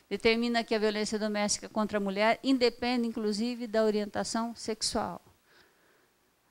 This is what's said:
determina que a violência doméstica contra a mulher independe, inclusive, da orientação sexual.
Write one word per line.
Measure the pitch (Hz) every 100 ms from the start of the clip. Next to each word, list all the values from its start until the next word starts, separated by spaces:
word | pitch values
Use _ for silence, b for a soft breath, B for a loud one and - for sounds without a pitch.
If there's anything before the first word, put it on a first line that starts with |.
| b
determina | 202 226 226 240 233
que | 226
a | 220
violência | 214 208 208 214
doméstica | 214 208 208 - -
contra | 226 208 208
a |
mulher | 196 196 220 226
independe, | 262 262 240 233 240 247 233
inclusive, | 226 214 202 240 240 240
da | 220
orientação | 220 208 202 208 196 226 233
sexual. | 226 - 220 - 226 208 175 _ _ b b b b b b b b b _ _